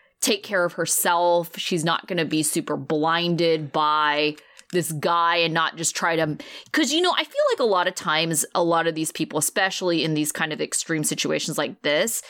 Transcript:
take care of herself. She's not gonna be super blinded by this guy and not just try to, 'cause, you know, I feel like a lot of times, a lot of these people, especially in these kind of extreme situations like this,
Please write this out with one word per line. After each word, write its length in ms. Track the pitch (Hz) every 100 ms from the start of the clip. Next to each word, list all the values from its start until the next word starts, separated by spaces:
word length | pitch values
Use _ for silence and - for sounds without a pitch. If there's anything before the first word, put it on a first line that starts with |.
| _ _
take 220 | - 208
care 200 | - 202
of 100 | 175
herself. 840 | - 165 - 190 175 175 175 165 -
She's 260 | - 175
not 240 | 165 165 -
gonna 160 | 175 156
be 180 | 156
super 340 | 151 170 147 147
blinded 960 | 139 156 156 165 175 165 170 160 147
by 600 | 156 151 151 151 147 151 151 - - -
this 180 | 180 160
guy 420 | 156 175 170 170 175
and 160 | 165
not 220 | 165 160 160
just 180 | 165 -
try 200 | 180 165
to, 220 | 156 147 - - -
'cause, 220 | - 277
you 80 | 311
know, 100 | 359 -
I 80 | 311
feel 160 | 554 587
like 80 | 453
a 60 | 247
lot 220 | 185 180
of 60 | 185
times, 500 | 175 156 165 156 - -
a 80 |
lot 240 | 170 165 165
of 80 | 156
these 160 | 156
people, 260 | - 156 147
especially 640 | - - 190 - 180 170
in 120 | 151
these 180 | 151 151
kind 220 | - 160
of 80 | 151
extreme 420 | 151 - - 160
situations 540 | 147 151 143 156 156 156
like 240 | 139 -
this, 400 | 147 151 220 - -